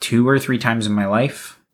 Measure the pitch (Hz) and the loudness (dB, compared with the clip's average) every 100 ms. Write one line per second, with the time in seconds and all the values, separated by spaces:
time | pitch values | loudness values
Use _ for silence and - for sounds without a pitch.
0 | - 117 123 135 131 123 120 117 104 104 | -2 2 4 2 0 -2 0 0 0 0
1 | 98 107 135 - - - _ | 0 0 -2 -4 -18 -20 _